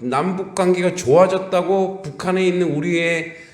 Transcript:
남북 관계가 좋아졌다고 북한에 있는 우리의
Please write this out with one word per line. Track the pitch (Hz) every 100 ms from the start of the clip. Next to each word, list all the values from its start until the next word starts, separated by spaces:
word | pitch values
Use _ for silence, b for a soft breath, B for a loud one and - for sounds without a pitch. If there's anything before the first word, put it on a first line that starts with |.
남북 | 123 131 180 185 190 -
관계가 | 185 180 180 -
좋아졌다고 | 123 160 185 190 190 185 170 196 190 190
북한에 | 151 143 185 185 185
있는 | 180 170
우리의 | 147 170 170 170 165 165 B B